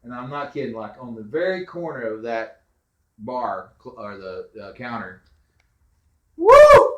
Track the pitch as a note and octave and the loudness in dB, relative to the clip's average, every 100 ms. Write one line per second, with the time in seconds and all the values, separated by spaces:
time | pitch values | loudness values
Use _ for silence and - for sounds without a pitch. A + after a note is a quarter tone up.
0 | A#2+ B2 B2+ C#3+ C#3 D3 A#2+ A2+ G#2+ - | -18 -16 -12 -12 -10 -10 -10 -10 -14 -16
1 | B2 A2+ G#2+ D3 F3+ F#3 F3+ F3 E3+ C#3 | -18 -16 -10 -6 -4 -6 -10 -12 -12 -10
2 | A2+ A2 A2+ A2+ A2 - _ _ _ _ | -10 -10 -8 -8 -10 -16 _ _ _ _
3 | _ _ A2 B2+ A#2 F#2+ - _ B2+ A#2 | _ _ -12 -8 -6 -8 -12 _ -20 -18
4 | G#2 G2 F#2+ F#2 F#2 A2 G2 F#2+ B2 A#2 | -16 -16 -14 -16 -16 -18 -20 -16 -12 -12
5 | F#2+ F#2 _ _ _ _ _ _ _ _ | -14 -18 _ _ _ _ _ _ _ _
6 | _ _ _ - F4+ C#5 D5+ C5+ - | _ _ _ -2 6 10 10 8 6